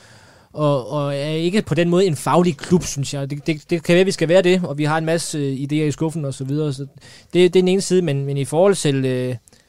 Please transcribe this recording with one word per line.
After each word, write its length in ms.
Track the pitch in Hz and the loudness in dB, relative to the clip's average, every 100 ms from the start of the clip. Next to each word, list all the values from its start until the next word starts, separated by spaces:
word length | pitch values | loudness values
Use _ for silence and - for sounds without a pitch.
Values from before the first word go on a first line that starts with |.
| - - - _ _ | -20 -20 -20 _ _
og, 360 | - 151 143 120 | -4 -2 -2 -2
og 240 | 151 143 143 | -4 -4 -4
er 140 | 147 | -4
ikke 320 | 160 170 208 | -2 0 0
på 140 | - 151 | 0 0
den 140 | 175 | 2
måde 160 | 175 196 | 4 2
en 100 | 143 | 0
faglig 420 | - 147 175 139 | 2 2 2 0
klub, 260 | - 180 | 0 0
synes 300 | - - 131 | 0 -6 -6
jeg. 160 | 143 139 | -6 -8
Det, 180 | 143 - | -6 -6
det, 140 | 156 - | -6 -4
det 140 | 170 | -4
kan 120 | - 175 | 2 4
være, 100 | 190 | 4
vi 60 | |
skal 180 | - 160 | 0 2
være 120 | 180 | 4
det, 200 | 180 185 | 4 2
og 140 | 175 143 | 0 -2
vi 60 | |
har 140 | 147 160 | -2 0
en 80 | 160 | 0
masse, 320 | 165 - 156 | -2 -2 -4
øh, 160 | 139 | -4
idéer 200 | 131 139 151 151 | -4 -4 -2 -2
i 40 | |
skuffen 340 | 139 160 160 139 | -2 -4 -4 -8
og 80 | |
så 100 | 131 | -8
videre. 300 | 135 147 151 | -6 -4 -4
Så 80 | 135 | -4
det, 80 | 139 - - - _ | -10 -16 -20 -20 _
det 120 | 175 180 | 2 4
er 40 | |
den 180 | 185 185 | 4 4
ene 140 | 190 | 2
side, 200 | - 185 | 2 0
men, 240 | 170 139 139 | 2 -2 -2
men 120 | 143 | -4
i 80 | 135 | -2
forhold 300 | 156 196 196 | 2 4 2
til, 300 | 156 135 131 | 0 0 0
øh, 300 | 127 127 123 _ _ | -2 -4 -6 _ _